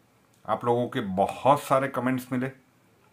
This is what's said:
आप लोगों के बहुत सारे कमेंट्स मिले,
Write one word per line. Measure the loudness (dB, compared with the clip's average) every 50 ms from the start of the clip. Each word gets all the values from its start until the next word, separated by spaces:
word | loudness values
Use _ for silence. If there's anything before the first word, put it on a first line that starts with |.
| _ _ _ _ _ _ _ _ -6
आप | -4 -4 -2 0
लोगों | 0 2 2 0 -2
के | -4 -4
बहुत | -4 -2 0 0 0 0 0 0 4 4 4 4
सारे | 4 0 2 2 2 0
कमेंट्स | -4 -2 -2 -2 -2 -2 -4 -4
मिले, | -4 -4 -4 -4 -8 -12 _ _ _ _ _ _ _ _ _ _